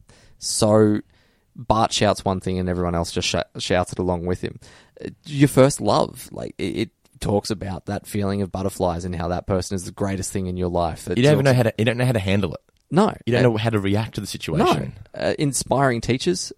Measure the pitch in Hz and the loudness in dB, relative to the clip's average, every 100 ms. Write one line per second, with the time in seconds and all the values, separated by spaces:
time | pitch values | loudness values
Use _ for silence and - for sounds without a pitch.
0 | _ - - - - - 110 110 107 104 | _ -20 -20 -12 -8 0 4 6 6 2
1 | - _ _ _ _ - 123 110 110 - | -4 _ _ _ _ -8 -2 2 2 2
2 | 104 92 - 92 95 92 90 90 87 87 | 2 2 -2 -2 -2 -4 -2 -2 -2 -2
3 | 85 - - 90 - - - 90 90 - | -2 -2 -2 -2 -4 -6 -2 0 0 -2
4 | 90 87 87 90 - - - - _ - | -2 -2 -2 -4 -6 -12 -20 -20 _ -14
5 | - - - 143 135 - 131 - 104 127 | -14 -14 -8 2 4 6 6 4 0 2
6 | 55 - - - 58 - 92 - 113 _ | 0 -4 -14 -12 -10 -6 -6 -4 -6 _
7 | _ _ - 104 - 101 98 92 - 101 | _ _ -2 -2 -2 -6 -6 -8 -8 -8
8 | - 104 101 101 98 95 95 - 92 85 | -6 -4 -2 -2 -4 -4 -4 -2 -2 -2
9 | 90 85 85 87 - 95 90 95 95 92 | -4 -6 -4 -4 -2 -2 -2 -6 -8 -6
10 | 98 98 92 101 92 90 90 87 85 76 | -4 -4 -4 -4 -4 -2 -2 0 -2 -4
11 | - 90 135 147 139 123 113 - 113 117 | -4 2 4 6 4 4 2 2 0 0
12 | 127 117 98 98 90 - _ _ _ 147 | 0 0 2 0 0 -4 _ _ _ 2
13 | 214 - - 117 120 110 113 110 98 101 | 2 0 0 2 4 2 0 0 2 0
14 | 110 - 98 - - 82 349 - - - | 0 -6 -8 -8 -4 0 2 2 -2 -10
15 | - - 87 - 147 127 - 123 139 120 | -16 -6 -4 0 -2 -2 0 2 2 2
16 | - 123 - 180 - | 0 0 0 -2 -4